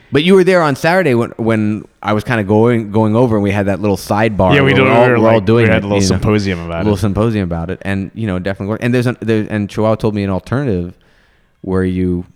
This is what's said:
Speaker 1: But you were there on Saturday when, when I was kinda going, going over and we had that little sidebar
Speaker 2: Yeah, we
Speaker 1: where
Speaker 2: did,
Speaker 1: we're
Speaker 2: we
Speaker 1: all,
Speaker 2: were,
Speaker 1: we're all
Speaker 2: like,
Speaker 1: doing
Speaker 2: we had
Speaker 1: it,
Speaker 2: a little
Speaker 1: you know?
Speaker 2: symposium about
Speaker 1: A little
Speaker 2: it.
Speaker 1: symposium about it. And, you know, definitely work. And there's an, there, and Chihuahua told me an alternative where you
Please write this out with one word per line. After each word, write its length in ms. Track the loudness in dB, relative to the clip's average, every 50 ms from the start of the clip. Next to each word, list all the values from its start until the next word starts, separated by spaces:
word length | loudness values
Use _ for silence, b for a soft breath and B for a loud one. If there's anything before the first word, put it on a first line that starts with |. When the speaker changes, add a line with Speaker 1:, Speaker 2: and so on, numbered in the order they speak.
| b b 0
Speaker 1:
But 100 | 0 4
you 100 | 4 4
were 100 | 4 4
there 180 | 4 4 2 2
on 140 | 2 -2
Saturday 380 | 0 -2 0 0 2 2 2 2
when, 160 | 0 0 -2 -4
when 480 | -4 -2 0 0 0 0 -2 -4 -4 -8 -14 _ _ -4
I 100 | -2 -2
was 120 | -2 -2
kinda 200 | -2 -2 -2 0
going, 460 | 2 2 4 4 4 2 0 -2 -2
going 260 | 0 0 0 2 2
over 200 | 2 2 2 2
and 60 | 0 0
we 80 | 0
had 160 | 0 0 -2
that 140 | -2 -2 -2
little 160 | 0 -2 -2
sidebar 580 | -2 -2 -4 -2 0 0 0 0 2 2 2 4
Speaker 2:
Yeah, 60 | 4 2
we 100 | 2 2
Speaker 1:
where 20 |
Speaker 2:
did, 80 | 2 2
Speaker 1:
we're 60 | 4
Speaker 2:
we 60 | 4
Speaker 1:
all, 140 | 4 4 4
Speaker 2:
were, 100 | 4 4
Speaker 1:
we're 80 | 4 4
all 60 | 4
Speaker 2:
like, 80 | 2 2
Speaker 1:
doing 180 | 2 2 4 4
Speaker 2:
we 40 | 4
had 80 | 2 2
Speaker 1:
it, 60 | 0
Speaker 2:
a 40 | 0
little 140 | 0 0 2
Speaker 1:
you 60 | 2
know? 60 | 0
Speaker 2:
symposium 440 | 0 0 0 0 0 0 -2 -4 -6
about 160 | -6 -8 -6
Speaker 1:
A 80 | -4 0
little 100 | 0 0
Speaker 2:
it. 40 | 0
Speaker 1:
symposium 460 | 0 -2 0 0 0 0 0 -2 -2
about 260 | -2 -4 -6 -6 -6
it. 80 | -8 -8 -6
And, 280 | -6 -4 -4 -6 -6 -8
you 120 | -8 -6
know, 120 | -4 -4 -4
definitely 320 | -4 -6 -6 -6 -6 -6
work. 100 | -6 -4 -2
And 100 | 0 0
there's 140 | 0 0
an, 100 | 0 -4 -4
there, 260 | -2 -2 0 0 0 -2
and 220 | -4 -4 -4 -4
Chihuahua 260 | -4 -2 0 0 0
told 180 | -2 -4 -6 -6
me 80 | -4 -4
an 80 | -2
alternative 640 | -4 -6 -4 -4 -4 -4 -2 -2 -2 -2 -4 -6 -10 _ b b b b b b b b b b b b -8
where 220 | -4 -2 -2 -2
you 420 | -2 -2 -2 -2 -2 -2 -4 -6 -10 _